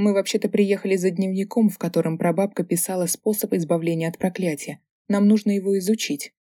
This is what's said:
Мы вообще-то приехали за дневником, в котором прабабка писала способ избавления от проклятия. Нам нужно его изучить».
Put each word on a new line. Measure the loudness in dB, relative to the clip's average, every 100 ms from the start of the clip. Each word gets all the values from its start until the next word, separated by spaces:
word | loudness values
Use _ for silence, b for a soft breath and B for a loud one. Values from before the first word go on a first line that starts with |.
Мы | 0
вообще-то | 2 0 -2 0
приехали | 2 2 0 0 0
за | 2
дневником, | 0 -2 -2 -2 2 2
в | 2
котором | -2 0 0 0
прабабка | 0 0 0 -2
писала | -2 -2 -2 -2
способ | -4 -2 -2 -2 -2
избавления | -2 0 -2 0 -2 -2
от | -2
проклятия. | -4 -2 -4 -4 -8 -14 _ _ -4
Нам | 2 4
нужно | 4 2
его | -2 0 0
изучить». | 0 -2 -2 -6 -8 _ _